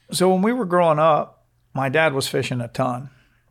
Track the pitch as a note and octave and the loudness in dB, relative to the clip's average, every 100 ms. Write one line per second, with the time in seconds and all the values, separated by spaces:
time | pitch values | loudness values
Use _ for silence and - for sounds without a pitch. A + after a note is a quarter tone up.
0 | - - F#3 F#3 G#3+ B3+ F#3 F3+ E3 D3+ | -10 0 2 2 0 -2 0 2 2 4
1 | D#3+ D3 - _ _ _ _ C3 C3+ D#3 | 4 2 -2 _ _ _ _ -6 -2 0
2 | D#3+ C3+ - C#3+ B2 B2+ A#2+ - C3 B2 | 0 0 -2 -4 -4 -6 -6 -4 -4 -4
3 | C#3 - _ _ _ | -12 -20 _ _ _